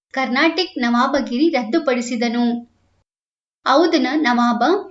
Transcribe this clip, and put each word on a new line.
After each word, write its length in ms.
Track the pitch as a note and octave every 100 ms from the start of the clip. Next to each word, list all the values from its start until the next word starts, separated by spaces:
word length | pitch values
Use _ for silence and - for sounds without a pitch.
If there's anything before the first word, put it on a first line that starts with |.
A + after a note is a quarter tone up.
| _
ಕರ್ನಾಟಿಕ್ 680 | C4 B3+ B3+ D#4+ E4 F4+ C#4
ನವಾಬಗಿರಿ 680 | A#3+ A#3+ C4+ C#4 A#3+ A#3+ E4
ರದ್ದುಪಡಿಸಿದನು. 960 | C4+ A3 E4 C#4+ B3 A#3 A#3+ A#3+ A#3+ A#3+ A#3 - _ _ _ _ _ _ _ _ _ -
ಔಧನ 380 | C#4 E4+ E4 B3+
ನವಾಬ 480 | D#4 B3 A#3+ A#3+ A3 C4 G4+ -